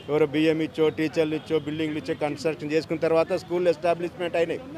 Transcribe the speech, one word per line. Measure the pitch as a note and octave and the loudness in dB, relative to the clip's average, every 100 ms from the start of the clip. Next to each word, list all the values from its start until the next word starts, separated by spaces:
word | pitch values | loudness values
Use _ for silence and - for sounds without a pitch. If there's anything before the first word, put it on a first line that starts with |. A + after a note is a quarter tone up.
| - | 0
ఎవరో | D3 D3+ | 2 4
బియ్యం | D3 D#3+ D#3 | 4 4 2
ఇచ్చో, | D#3 - D#3 | 0 2 2
టీచర్లు | D#3 D#3 E3 D#3 | 2 0 2 0
ఇచ్చో, | D#3 - D#3+ | -2 -2 -2
బిల్డింగ్లు | D3 D#3 D#3 D3+ | -2 -4 -4 -4
ఇచ్చో | D#3 | -4
కన్‌స్ట్రక్షన్ | D#3 D3 C#3+ E3 D3 D3+ | -4 -2 -2 -2 -4 -2
చేసుకున్న | D#3 D3+ D#3+ | -2 0 0
తర్వాత | E3 E3 E3 | 2 4 2
స్కూల్ | F3+ - F3 F3+ | 0 -2 0 2
ఎస్టాబ్లిష్‌మెంట్ | D#3 E3+ E3+ E3+ E3 F3 E3+ | 2 0 0 -2 -6 -4 0
అయినాయి. | E3+ C3+ B2+ | 0 -2 -8